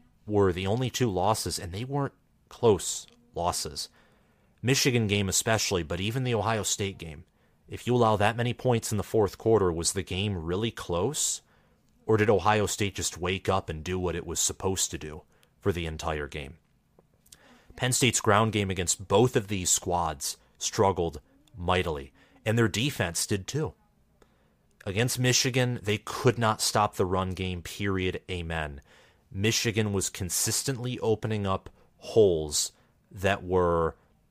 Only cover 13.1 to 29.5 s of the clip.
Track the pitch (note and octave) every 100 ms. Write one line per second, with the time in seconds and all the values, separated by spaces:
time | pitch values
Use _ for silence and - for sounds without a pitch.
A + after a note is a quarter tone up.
13.1 | - F2 F#2+ - F#2+ - D#2+ D#2 F#2 F2+
14.1 | E2+ E2 D#2 - - F#2+ F#2+ - D#2+ D#2
15.1 | D2+ - _ _ _ - F2 D#2+ D#2+ E2+
16.1 | D#2 D2 D#2+ C#2 - _ _ _ _ _
17.1 | _ _ - _ - _ - B2 B2 B2+
18.1 | - - G#2 A2 G#2 G2 F#2 F2 - F#2+
19.1 | G2 B2 B2+ G2 G#2 F2 - - F2 E2
20.1 | D2 - - _ - - - G2 F2+ E2+
21.1 | - - _ _ - F2 F#2 F2 D2 C#2
22.1 | _ _ _ - A2+ A2+ G2 C#3 - F#2
23.1 | E2 - G#2 F#2 C#3+ D3+ - _ _ _
24.1 | _ _ _ _ _ _ _ - G2 B2
25.1 | B2 B2+ A#2+ C3+ B2+ B2 A#2+ G#2 G#2+ -
26.1 | - B2+ A#2 A2+ G#2+ - A2+ G#2 - F#2+
27.1 | F#2 F#2+ F2+ F#2 F2+ E2 - G2+ F#2+ F#2
28.1 | F2 - F2+ E2 E2 D#2 C#2+ - - _
29.1 | _ _ G2 G#2